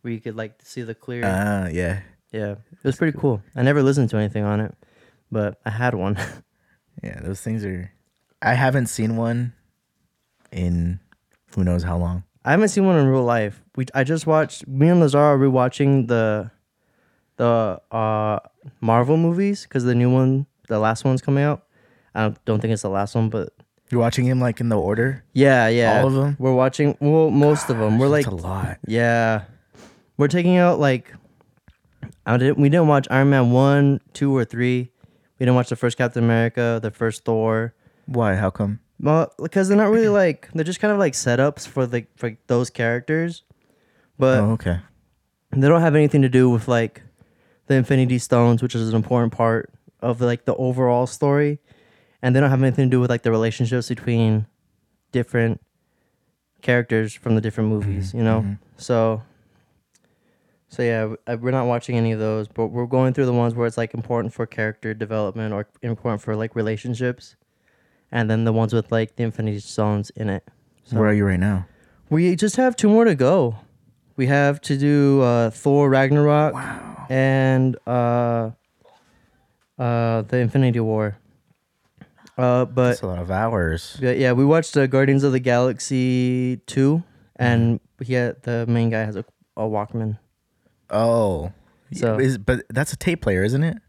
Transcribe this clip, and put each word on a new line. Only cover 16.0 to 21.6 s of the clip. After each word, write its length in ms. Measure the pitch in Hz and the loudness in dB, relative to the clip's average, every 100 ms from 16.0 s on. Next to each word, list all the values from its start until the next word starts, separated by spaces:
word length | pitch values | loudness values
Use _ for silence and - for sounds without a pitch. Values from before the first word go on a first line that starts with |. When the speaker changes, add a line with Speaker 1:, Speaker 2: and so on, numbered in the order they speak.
| 117 | 2
Speaker 1:
the, 460 | 117 110 107 101 _ _ _ _ _ _ _ _ - | 0 0 -2 -6 _ _ _ _ _ _ _ _ -2
the, 440 | 120 117 107 87 _ | 0 2 0 -6 _
uh, 480 | 113 110 107 107 104 - _ 139 _ | -4 -2 -2 -2 -4 -8 _ -20 _
Marvel 360 | 113 117 123 160 | 2 2 4 2
movies, 500 | 165 170 202 202 - | 2 0 -2 -4 -6
'cause 160 | 135 | -4
the 120 | 123 120 | 0 2
new 120 | 123 | 4
one, 380 | 127 131 135 143 _ - | 4 2 0 -4 _ -6
the 100 | 107 | -2
last 260 | 110 113 | 0 0
one's 160 | 131 127 | -2 -2
coming 220 | - 139 | 0 0
out. 240 | 147 147 | 0 -2